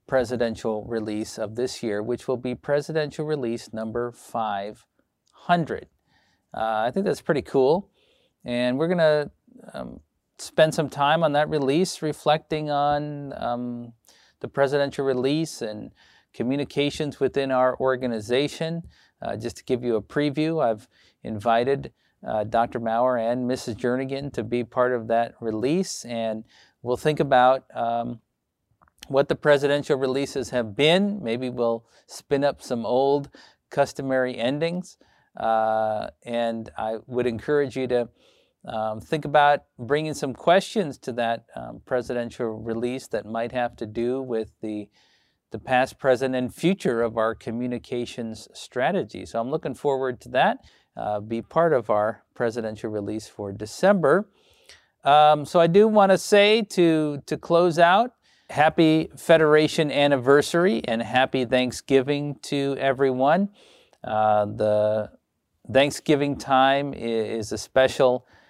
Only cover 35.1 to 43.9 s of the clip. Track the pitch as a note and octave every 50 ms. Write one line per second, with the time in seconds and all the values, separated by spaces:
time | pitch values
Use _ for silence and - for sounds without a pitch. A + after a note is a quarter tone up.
35.1 | _ _ _ _ - - - A2+ A2+ A2 A2 A2 A2 A2 A2 G#2+ G#2+ G#2+ - -
36.1 | - _ - A#2+ A#2 A#2 A#2 A#2 A#2 A2+ A2+ - - - A2 A2 A2+ A2 - -
37.1 | B2+ A#2+ A#2+ B2 A2+ A2+ - - D3+ D3 C#3+ C3 A2+ C3 C3 B2 B2 A#2+ A#2+ A#2
38.1 | _ _ _ _ _ _ _ _ _ _ - - A#2+ A2 A2 A2 A2 A2 - -
39.1 | - D#3 C#3+ D3 C#3+ D3+ D3 D3 D3 C#3+ - _ _ - B2 A2+ C#3+ D3+ D#3 D#3
40.1 | D3 - - C#3 A#2+ - - - E3+ F#3+ - - - A3+ F#3 D3 B2+ - - -
41.1 | A#2 A#2+ A#2 A2+ A#2 A#2 _ _ - A#2+ A#2+ A#2 A#2 A2+ - - C3+ B2 A#2 -
42.1 | B2+ A#2+ A#2+ A#2 - - B2+ A2+ A2 A2 A2 A#2 A2+ A2+ A#2 B2 B2 C3 - -
43.1 | - G#2+ - G#2 A2 A2+ A#2 A#2+ C3 B2+ A#2+ A#2+ - - A#2 G#2+